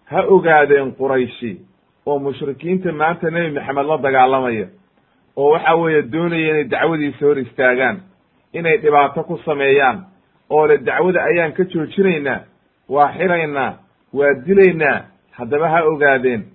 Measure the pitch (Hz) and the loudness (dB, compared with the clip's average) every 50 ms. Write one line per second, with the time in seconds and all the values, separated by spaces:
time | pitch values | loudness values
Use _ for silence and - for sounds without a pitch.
0 | _ - 143 180 185 - 196 175 160 165 156 151 147 139 143 139 135 127 120 - | _ -6 -4 -2 2 4 4 4 4 4 4 4 4 4 4 2 2 0 -6 -6
1 | 131 135 131 131 123 117 - - 123 110 90 90 - _ _ _ _ _ _ _ | -4 -2 0 -2 -2 -4 -6 -10 -10 -10 -10 -12 -16 _ _ _ _ _ _ _
2 | - 143 147 139 139 139 123 - 151 139 127 127 160 170 190 185 185 175 156 151 | -8 -6 -6 -4 -4 -6 -8 -8 -8 -10 -8 -8 -6 -4 -4 -2 -4 -4 -4 -2
3 | 156 165 170 165 175 160 165 170 170 160 143 135 110 131 139 143 139 151 156 143 | -2 -2 -2 -2 -4 -4 -2 -2 -4 -4 -6 -6 -6 -6 -4 -2 -2 -2 -2 0
4 | 135 135 135 131 127 131 135 135 127 123 117 107 92 90 - _ _ _ _ _ | 0 0 2 4 4 4 2 2 0 -2 -4 -4 -6 -10 -12 _ _ _ _ _
5 | _ _ _ _ _ _ - 135 143 147 156 165 165 160 165 165 170 160 156 147 | _ _ _ _ _ _ -6 0 2 2 2 2 2 2 0 2 2 0 0 0
6 | 131 117 131 165 170 170 170 160 160 156 156 151 143 113 131 117 139 160 165 151 | 0 -2 -4 -4 -2 -2 -2 -2 -2 0 0 -2 -2 -2 -2 -2 0 0 0 -2
7 | 147 143 127 - 147 143 147 135 123 120 - - 131 127 123 127 131 120 104 92 | -4 -4 -4 0 0 0 0 0 -2 -6 -4 0 0 2 2 2 0 0 -2 -4
8 | - _ _ _ _ _ _ _ _ _ - 165 170 165 156 131 151 151 147 143 | -10 _ _ _ _ _ _ _ _ _ -8 -4 0 0 2 2 2 4 4 4
9 | 139 139 - 165 156 - 170 - - 165 147 143 139 135 135 143 139 127 113 95 | 4 2 0 -6 -8 -8 -8 -8 -6 -4 -4 0 2 2 4 4 4 2 0 -2
10 | 92 - _ _ _ _ _ _ _ - 143 151 156 151 147 139 120 139 120 143 | -8 -18 _ _ _ _ _ _ _ -2 0 2 4 4 2 2 0 -2 -2 0
11 | 165 185 180 170 110 151 165 175 165 156 - - 185 185 - 165 151 - - 196 | 0 0 0 0 0 0 0 0 -2 -2 -2 -4 -4 -4 -4 -6 -6 -4 -2 0
12 | 190 190 170 151 143 135 117 95 - _ _ _ _ _ _ _ _ - 131 147 | 0 0 0 -2 -2 -4 -6 -6 -8 _ _ _ _ _ _ _ _ -2 2 2
13 | 143 139 - 151 175 185 175 170 160 147 143 139 127 107 95 - _ _ _ _ | 2 2 0 -2 -2 0 0 -2 -2 -4 -4 -4 -4 -4 -6 -10 _ _ _ _
14 | _ _ - 135 143 143 139 127 127 175 196 196 190 185 170 160 151 139 120 101 | _ _ -2 0 2 2 0 0 0 0 4 4 4 4 4 2 0 0 0 -2
15 | - - _ _ _ _ _ - 123 113 147 147 165 160 160 170 160 156 160 139 | -6 -12 _ _ _ _ _ -14 -8 -4 -2 -2 0 0 0 0 2 0 0 2
16 | 147 139 135 127 123 127 120 107 92 - | 2 2 2 2 0 -2 -2 -4 -8 -12